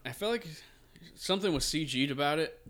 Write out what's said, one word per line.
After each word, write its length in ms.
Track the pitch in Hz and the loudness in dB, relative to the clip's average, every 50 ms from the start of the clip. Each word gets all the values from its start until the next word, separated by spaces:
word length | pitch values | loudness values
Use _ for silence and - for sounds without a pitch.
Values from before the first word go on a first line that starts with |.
| - | -8
I 80 | - 127 | -10 -6
felt 180 | - 202 220 233 | -4 -2 0 0
like 140 | 233 - 165 151 - - - - - - - - - - - - | -2 -4 -6 -14 -14 -16 -20 -20 -20 -20 -20 -20 -20 -20 -20 -16
something 360 | - - - 185 196 196 196 160 | -10 -2 0 0 2 4 2 2
was 120 | 135 127 | 2 2
C 200 | - - 156 160 | 2 0 0 0
G'd 260 | 131 131 127 135 143 135 | 0 2 2 2 2 2
about 260 | 135 143 143 151 160 | 2 2 2 4 2
it. 180 | 160 - - - - - | 0 -2 -4 -10 -16 -12